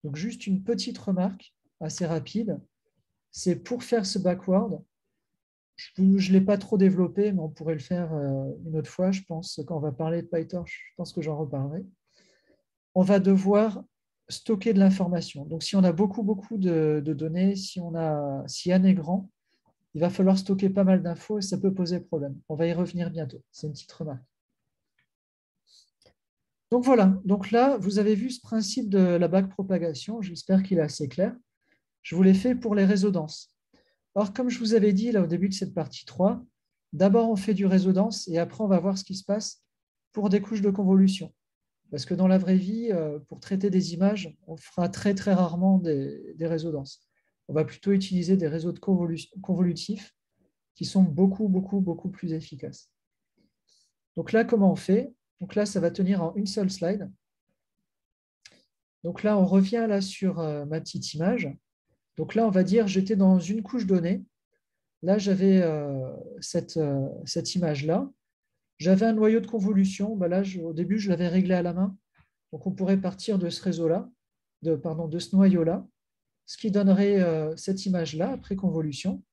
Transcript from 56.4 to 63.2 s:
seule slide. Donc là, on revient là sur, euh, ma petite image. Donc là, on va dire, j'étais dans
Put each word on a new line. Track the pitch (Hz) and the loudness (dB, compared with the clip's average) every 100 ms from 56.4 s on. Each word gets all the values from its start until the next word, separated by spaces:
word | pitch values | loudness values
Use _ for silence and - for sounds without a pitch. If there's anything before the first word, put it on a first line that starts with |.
| 196 | -4
seule | 214 190 | -2 -4
slide. | - 170 202 196 - _ _ _ _ _ _ _ _ _ _ _ _ - _ _ _ _ _ | -2 -4 -4 -8 -16 _ _ _ _ _ _ _ _ _ _ _ _ -20 _ _ _ _ _
Donc | 165 180 | -10 -2
là, | 214 208 | 0 4
on | 185 | 4
revient | 196 190 233 226 | 4 4 0 0
là | 202 | -2
sur, | 190 - 190 160 | -4 -4 -4 -2
euh, | 160 147 143 | -4 -6 -6
ma | 156 | -8
petite | 160 - - | -8 -10 -10
image. | 147 175 240 151 139 _ _ _ _ _ - | -2 -2 -2 -4 -10 _ _ _ _ _ -10
Donc | 156 | -4
là, | 214 226 | 0 2
on | |
va | 190 | 4
dire, | 180 220 208 | 4 2 2
j'étais | 185 190 | 0 0
dans | 208 | 4